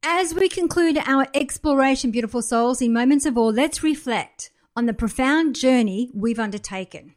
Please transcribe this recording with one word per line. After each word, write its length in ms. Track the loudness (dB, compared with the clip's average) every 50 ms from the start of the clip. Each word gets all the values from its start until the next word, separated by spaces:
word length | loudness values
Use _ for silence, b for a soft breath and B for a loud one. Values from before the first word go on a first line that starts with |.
As 320 | -2 0 0 0 -2 -2 0
we 160 | 0 0 0
conclude 480 | 0 0 -2 0 2 2 2 2 2 0 0
our 220 | 2 2 2 2 0 0
exploration, 760 | -4 -4 -4 -6 -4 0 0 2 4 4 2 2 0 0 -2
beautiful 320 | -2 -2 -4 -2 -4 -6
souls, 400 | -4 -2 0 0 2 0 0 0
in 100 | 0 0
Moments 360 | 2 2 4 4 4 4 2
of 100 | 0 0
Awe, 140 | 2 2 2
let's 320 | 2 2 0 0 -2 -2 -2
reflect 680 | -2 -2 -2 -4 -4 -4 -4 -6 -8 _ -20 -20 -20 _ _ _ _ _
on 120 | -4 -2
the 80 | -2 -2
profound 600 | -2 -4 -4 -2 0 0 2 2 2 2 0 0
journey 540 | 2 2 4 4 4 2 0 -2 -4 -6 -6
we've 280 | -6 -4 -2 -2 -2 -2
undertaken. 760 | -4 -6 -6 -10 -10 -10 -10 -10 -12 -12 -14 -20 -20 -20 _